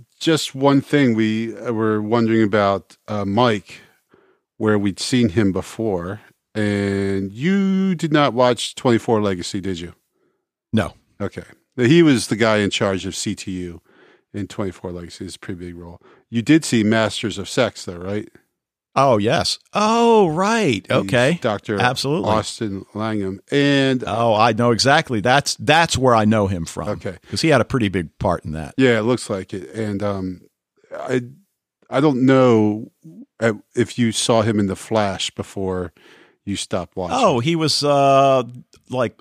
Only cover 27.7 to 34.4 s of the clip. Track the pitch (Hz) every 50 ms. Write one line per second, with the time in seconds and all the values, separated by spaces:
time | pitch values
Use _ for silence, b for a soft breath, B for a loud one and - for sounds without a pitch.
27.7 | - 131 107 98 87 95 82 71 _ - - 98 82 - - 82 76 80 76 69
28.7 | - 131 131 127 117 110 107 120 127 - - - 104 95 92 - 107 95 87 -
29.7 | - 110 110 107 101 98 104 101 98 98 95 92 90 87 _ _ _ _ _ _
30.7 | _ _ _ - - 78 - - 127 127 123 120 139 _ _ _ _ _ _ _
31.7 | _ _ _ - 117 135 147 156 131 120 131 131 135 131 127 123 117 110 107 107
32.7 | 104 110 123 - _ _ - 160 170 214 269 _ _ - 110 113 104 - - _
33.7 | - 120 110 - - 123 120 113 104 - - - 120 113